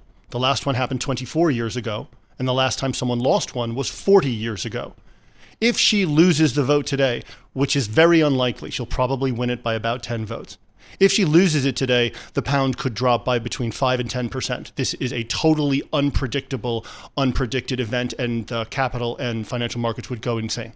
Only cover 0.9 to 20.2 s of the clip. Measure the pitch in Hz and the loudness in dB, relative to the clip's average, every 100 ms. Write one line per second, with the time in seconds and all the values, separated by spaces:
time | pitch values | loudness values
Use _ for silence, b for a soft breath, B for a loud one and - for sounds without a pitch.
0.9 | - - 127 127 156 170 123 117 120 107 | -2 -4 -4 -2 0 2 2 -2 -4 -4
1.9 | 107 131 - _ - 131 127 131 - 135 | -6 -8 -18 _ -6 0 2 2 0 -2
2.9 | 117 127 120 127 196 - 127 117 117 - | -2 -2 0 2 2 0 -4 -4 -4 -4
3.9 | - - 196 139 113 113 104 - 110 69 | -2 4 6 4 0 -4 -6 -6 -8 -10
4.9 | - b b b b b - 233 233 - | -14 b b b b b -2 0 2 2
5.9 | 208 185 147 180 147 156 123 127 147 139 | 2 2 4 4 4 2 2 2 2 0
6.9 | 135 135 123 B B B 135 139 143 107 | 0 0 -2 B B B -2 0 0 2
7.9 | 110 170 170 151 135 123 120 - - 117 | 4 6 6 6 4 0 -2 -8 -8 -4
8.9 | - 127 131 135 117 123 123 117 113 113 | 0 0 0 -2 0 -2 -2 -2 -2 -2
9.9 | 123 - 117 107 117 - - _ B B | -4 -4 -6 -6 -8 -10 -18 _ B B
10.9 | - 190 - 180 156 190 151 135 123 131 | 2 4 4 4 6 6 4 0 0 2
11.9 | 123 120 B B - 131 143 135 127 135 | 2 2 B B -4 0 2 0 0 -4
12.9 | 110 127 120 127 123 113 - 120 - 131 | 0 2 2 2 -2 -2 -4 -4 0 0
13.9 | 127 120 127 120 131 - 127 - - 135 | 0 -2 -4 -4 -4 -4 -6 -6 -4 -4
14.9 | - 127 120 117 - 160 156 147 139 - | -2 -4 -4 -4 0 2 4 2 0 0
15.9 | 151 143 - 135 139 - 127 120 117 B | 0 2 2 0 -2 -4 -4 -2 -4 B
16.9 | B B - 135 120 127 131 - 123 113 | B B 0 0 2 0 -2 -2 -4 -2
17.9 | 123 123 - 120 117 107 117 113 - 131 | -2 -2 -4 -4 -2 -4 -6 -4 -2 -2
18.9 | 123 120 120 123 113 107 123 120 123 117 | -2 -4 -4 -4 -4 -4 -4 -4 -2 -4
19.9 | 113 - 120 | -4 -6 -6